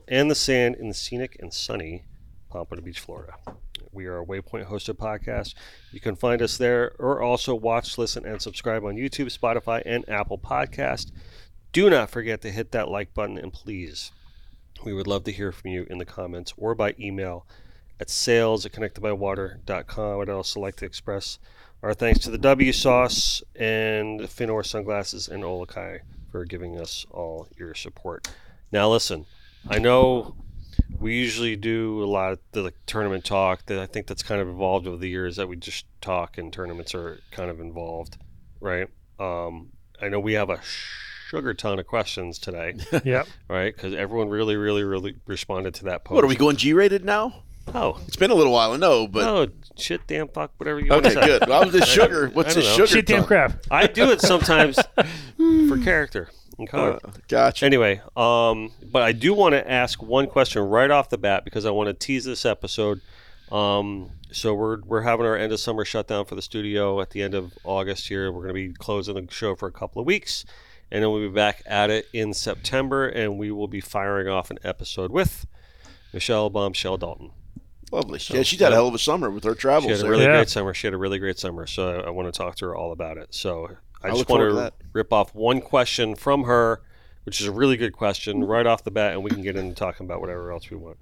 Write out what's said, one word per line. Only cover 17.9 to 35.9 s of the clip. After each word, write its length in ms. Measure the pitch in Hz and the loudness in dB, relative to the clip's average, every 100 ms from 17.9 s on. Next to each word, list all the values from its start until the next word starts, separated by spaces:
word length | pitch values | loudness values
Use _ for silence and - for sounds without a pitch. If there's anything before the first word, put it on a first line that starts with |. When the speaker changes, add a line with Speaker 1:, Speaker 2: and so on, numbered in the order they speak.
| - | -14
Speaker 1:
at 100 | - | -8
sales 560 | - - 117 113 110 101 | -4 2 4 4 0 -4
at 60 | |
connectedbywater 920 | - 107 - 107 101 98 95 95 98 - | -8 -8 -6 -6 -4 -4 -4 -6 -10 -8
dot 220 | 92 - | -8 -6
com. 340 | - 104 101 | -6 -4 -4
I'd 80 | 101 | -4
also 300 | 98 95 107 | -6 -6 -6
like 160 | 98 - | -8 -8
to 80 | 95 | -12
express 540 | - - 98 - - - - - - | -12 -10 -8 -8 -14 -18 -20 -20 -10
our 100 | 104 | -6
thanks 260 | 107 117 110 | -2 4 4
to 100 | 113 | 2
the 60 | 113 | 2
W 340 | 135 135 131 | 4 6 4
Sauce 720 | 123 139 123 123 - - - - - | 2 4 4 2 0 -2 -2 -8 -6
and 640 | 110 110 110 107 107 107 | -2 0 0 -2 -4 -6
Finor 440 | 104 - 117 110 104 | -10 -6 -4 -2 -4
Sunglasses 640 | 107 101 101 95 - 87 | -6 -4 -4 -6 -8 -10
and 160 | 92 | -8
Olakai 560 | 90 90 90 92 90 87 - - - | -6 -8 -8 -12 -12 -14 -16 -20 -12
for 120 | 90 87 | -10 -10
giving 340 | 92 87 85 | -10 -10 -10
us 260 | 85 - - | -10 -12 -12
all 360 | - 82 82 82 - | -10 -10 -10 -14 -16
your 160 | 85 | -16
support. 540 | 78 - - 92 82 - - - - - | -14 -14 -12 -12 -12 -14 -18 -20 -20 -4
Now, 180 | 104 107 | 2 4
listen, 340 | 113 - 85 78 - - - - | 4 0 -6 -10 -20 -20 -16 -4
I 100 | 104 | 2
know 560 | 120 127 131 123 107 - - - - - - - | 6 8 6 4 -4 -12 -14 -14 -12 -2 -2 0
we 160 | 110 120 | -4 -2
usually 400 | 120 110 117 107 | -2 -2 -4 -4
do 480 | 110 113 110 107 | -4 -2 -2 -4
a 20 | 101 | -2
lot 280 | 101 95 | 0 0
of 60 | 95 _ | -4 _
the, 120 | 107 | -6
like, 120 | 92 - - | -6 -8 -8
tournament 380 | 110 104 95 - | -4 -2 -4 -2
talk 400 | 98 95 92 - | 0 2 0 -4
that 120 | 98 | -6
I 60 | 95 | -6
think 220 | 110 95 | -8 -10
that's 160 | 98 | -10
kind 180 | - 101 | -4 -4
of 60 | 90 | -4
evolved 380 | 90 95 95 90 | -2 0 0 -2
over 100 | 87 | -8
the 100 | 92 | -6
years, 260 | 92 90 87 | -6 -6 -6
that 100 | 95 | -8
we 80 | 87 | -8
just 300 | - - - | -12 -14 -14